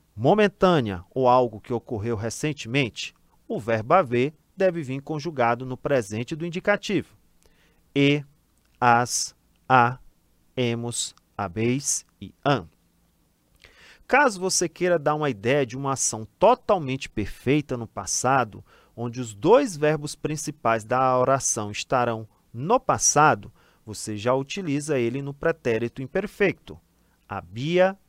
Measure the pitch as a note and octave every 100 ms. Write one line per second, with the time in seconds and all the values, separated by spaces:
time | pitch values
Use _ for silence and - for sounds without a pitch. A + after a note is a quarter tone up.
0 | _ G2+ C3 G#3 G#3 - F#3 E3 A2 F#2
1 | - C3 B2 B2+ B2 G#2+ - A#2 - A2
2 | A2+ A2 A2+ - D3+ C#3 A2+ C3+ A#2 -
3 | - _ _ _ - G#3 A2 A2 A2+ F3+
4 | C3+ A#2+ C3+ - _ - F#3+ E3+ B2+ C3+
5 | C#3 D#3 E3 C#3+ A#2+ A#2+ C3 B2+ C#3+ C3+
6 | G2+ G#2+ A#2+ D#3 E3+ E3+ - G3+ - F3
7 | - _ _ _ _ _ _ _ _ C#3
8 | C#3+ D3 C#3+ _ _ _ _ - B2 A#2
9 | B2 - - _ _ _ - C3 A#2+ C3
10 | - _ _ _ _ - A#2+ A#2 A#2+ -
11 | - - _ - G2 F#2+ A#2 C3 - -
12 | - - F#2+ _ C#3 C3 E2 _ _ _
13 | _ _ _ _ _ _ - _ - -
14 | - C4 C#4+ F#3+ F#3 - E3+ - F3+ E3+
15 | D3 D3+ D3 G#2 A2+ C#3+ B2 C3 C#3 C3+
16 | - A2 A2 - G3+ A#3+ - G3 C3+ C3
17 | - - G2 - B2 D3+ C#3+ B2 A2 -
18 | F#2+ - B2+ C3+ A2 G2 - _ _ -
19 | A#2+ A#2+ A#2+ G2+ D3+ B3+ C4+ D3+ D3+ D#3
20 | D3 - D3 D#3 - C#3+ A#2 A2+ G#2+ B2+
21 | C3 B2+ B2+ C3+ - - G#2 G#2 - C3
22 | A#2+ A2 A2 _ _ A#2 D#3 B3+ - B2+
23 | - C#3+ D3+ G#2+ G2 - _ _ - G#2
24 | - G#2+ A#2 C3 C#3 G3+ F3 C#3 D3 C#3
25 | A#2 C3+ C#3 C#3+ E3 D#3+ B2+ A2+ A#2 -
26 | C3 F#3 G#3 - G3 - - D#2 _ _
27 | _ _ - G2+ F2 A2 D3 F3 F#3+ G3